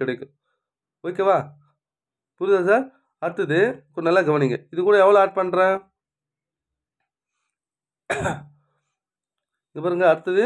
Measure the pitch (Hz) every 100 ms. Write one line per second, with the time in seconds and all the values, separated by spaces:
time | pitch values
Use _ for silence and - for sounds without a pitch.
0 | 127 123 - _ _ _ _ _ _ _
1 | 170 180 196 175 - - _ _ _ _
2 | _ _ _ - 190 190 175 226 269 _
3 | _ _ 170 170 165 160 226 254 _ -
4 | 165 185 156 147 135 120 - 170 185 208
5 | 190 208 190 190 185 180 185 190 - _
6 | _ _ _ _ _ _ _ _ _ _
7 | _ _ _ _ _ _ _ _ _ _
8 | - - 185 143 - _ _ _ _ _
9 | _ _ _ _ _ _ _ 151 165 175
10 | 180 165 180 185